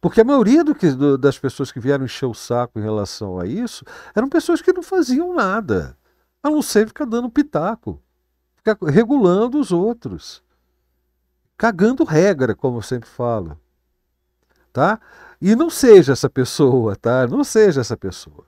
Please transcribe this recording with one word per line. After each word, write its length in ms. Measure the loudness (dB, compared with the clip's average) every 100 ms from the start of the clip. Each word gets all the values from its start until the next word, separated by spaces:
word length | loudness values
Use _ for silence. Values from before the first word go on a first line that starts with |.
Porque 200 | 0 2
a 40 |
maioria 380 | 4 4 4 4
do 140 | 2 0
que, 160 | 0
do, 260 | 2 0 2
das 220 | 0 0
pessoas 320 | -6 -6 -10
que 80 | -6
vieram 240 | -4 -2
encher 220 | -4 -6 -8
o 60 |
saco 460 | -8 -6 -6 -4 -6
em 40 |
relação 540 | -6 -6 -6 -10 -10 -8
a 80 |
isso 400 | -8 -6 -8 -12 -20 -20 -8
eram 140 | -6 -2
pessoas 340 | -2 0 -2
que 100 | 0
não 80 | -2
faziam 540 | -2 -4 -2 -2 -2
nada, 640 | -2 -2 -4 -2 -4 -4 -16 _ _ _ _
a 80 | -4
não 140 | -2
ser 240 | 0 0 -2
ficar 180 | -4
dando 240 | -6 -6 -4
pitaco, 720 | -2 -2 -2 -4 -6 -12 -16 _ _ _ _ _
ficar 240 | _ -4 -2
regulando 760 | 2 2 2 2 2 2 0 -2
os 140 | -2
outros, 680 | -2 -2 -4 -10 -12 -14 -20 _ _ _ _ _ _ _ _ _ _ _ _
cagando 480 | -2 2 0 2
regra, 500 | 0 2 2 2 -2
como 240 | -2 -4 -6
eu 40 |
sempre 260 | -8 -10 -10
falo, 500 | -8 -4 -4 -6 -14 _ _ _ _ _ _ _ _ _ _ _
tá? 280 | -2 -2 -2 _ -20 -20 _
E 140 | 0 2
não 120 | 0
seja 440 | 0 8 8 8
essa 180 | 0 -2
pessoa, 640 | -2 -4 2 2 4 0
tá? 320 | -2 0 0 0
Não 160 | -2
seja 380 | -2 4 4 2
essa 160 | -4 -6
pessoa. 480 | -8 -12 -20 -20